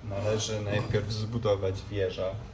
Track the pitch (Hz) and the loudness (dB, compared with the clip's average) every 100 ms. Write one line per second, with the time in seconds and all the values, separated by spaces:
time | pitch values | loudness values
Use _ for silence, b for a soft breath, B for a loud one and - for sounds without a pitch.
0 | 110 98 101 110 110 107 101 104 - 107 | -4 -2 2 2 0 -2 0 0 2 0
1 | 98 - 107 117 110 98 95 95 - 101 | 0 -4 -2 0 2 4 2 -2 -4 0
2 | 92 90 95 104 - | 0 0 -4 -4 -8